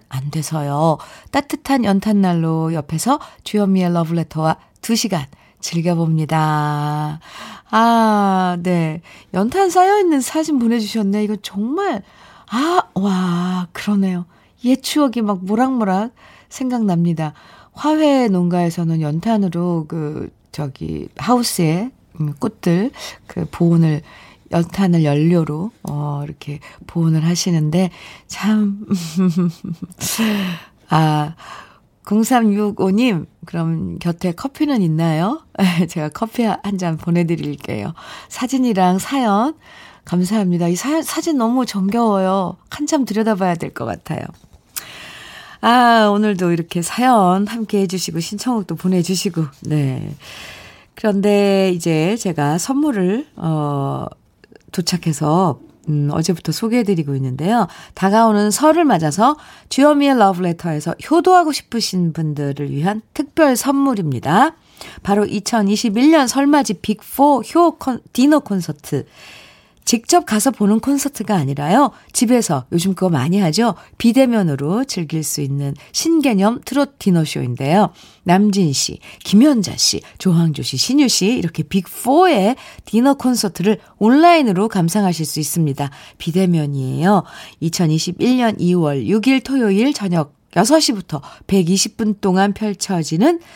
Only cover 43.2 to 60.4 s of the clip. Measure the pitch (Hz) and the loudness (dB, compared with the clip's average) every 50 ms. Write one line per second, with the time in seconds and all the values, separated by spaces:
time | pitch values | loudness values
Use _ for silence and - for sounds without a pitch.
43.2 | 220 220 220 180 190 180 170 170 160 143 - - 127 113 92 - - - 156 - | 0 0 0 0 0 0 -2 -2 -4 -8 -8 -8 -8 -8 -8 -8 -8 -8 -8 -8
44.2 | - - - - _ _ _ _ _ _ - - - - - - - - - - | -8 -10 -14 -18 _ _ _ _ _ _ -14 -14 -14 -14 -18 -20 -20 -20 -20 -20
45.2 | - - - - - - - - - 220 240 247 240 240 233 226 214 208 202 208 | -20 -20 -20 -20 -20 -20 -10 -2 0 2 4 4 6 6 6 4 4 4 2 2
46.2 | 214 214 208 175 185 175 170 165 165 - - 175 165 - - - 247 262 254 220 | 2 0 0 0 0 0 0 0 -2 -4 -6 -6 -6 -6 -4 0 2 4 4 4
47.2 | 190 180 180 190 208 202 220 233 220 - - 202 196 180 190 185 - - 160 165 | 4 4 2 2 0 -2 -4 -6 -6 -2 0 0 0 0 -2 -4 -6 -6 -6 -6
48.2 | 165 - 208 202 - 254 247 220 185 - 165 160 - 185 185 180 170 170 185 175 | -6 -6 -8 -6 -4 -4 -2 -2 -4 -6 -6 -4 -2 0 2 2 2 0 -2 -2
49.2 | - 202 170 170 160 135 - - - - 151 151 143 135 131 120 101 101 101 - | -2 -4 -2 -4 -4 -4 -6 -10 -6 -2 -2 0 0 0 -2 -4 -8 -10 -12 -14
50.2 | - - - - - - - - - - - - _ _ _ - - 214 202 202 | -18 -20 -20 -18 -18 -18 -20 -20 -20 -20 -20 -20 _ _ _ -4 -2 0 0 2
51.2 | 190 208 202 202 202 202 196 196 190 190 180 170 170 175 160 156 156 180 220 240 | 2 2 4 4 4 4 4 2 2 2 0 0 0 0 0 2 2 0 0 -2
52.2 | - 196 160 160 143 143 151 175 - - 269 277 302 302 247 202 180 180 202 240 | -4 -4 -2 0 0 0 0 -2 -2 -2 -2 0 0 0 0 0 0 0 0 -2
53.2 | 311 - _ - - 165 160 151 147 147 143 139 139 139 139 135 - - - _ | -4 -8 _ -6 -4 -2 -2 -2 -2 -2 -2 -2 -4 -4 -4 -6 -8 -10 -12 _
54.2 | _ _ _ _ _ - - - _ _ - - 170 - - 165 - 170 151 - | _ _ _ _ _ -20 -20 -20 _ _ -8 -6 -4 -4 -4 -4 -2 -2 -2 -2
55.2 | 156 151 156 180 190 165 127 - - - _ _ - - 151 147 147 143 147 160 | 0 0 2 2 2 0 -2 -4 -8 -20 _ _ -6 -4 -2 0 0 0 0 -2
56.2 | 156 - 180 165 - - 156 - - 226 226 247 247 202 196 165 151 143 139 135 | 0 -2 -2 -4 -4 -6 -6 -4 -2 0 0 0 0 0 0 -2 -2 -2 -4 -4
57.2 | 135 131 127 131 151 185 226 240 202 175 - - - - - - 190 196 202 226 | -4 -4 -4 -4 -2 0 0 0 0 -2 -6 -12 -20 -18 -6 -2 0 2 4 4
58.2 | 226 226 214 208 208 208 208 - 269 311 320 339 339 277 214 165 165 151 143 185 | 4 4 4 2 2 0 0 2 4 4 4 4 4 2 2 2 0 0 0 2
59.2 | 220 254 302 - - - - - - - - - 269 294 302 285 285 277 269 240 | 2 2 2 -2 -6 -20 -20 -20 -14 -4 0 4 4 4 4 4 4 2 4 4
60.2 | 208 196 190 170 | 4 4 2 0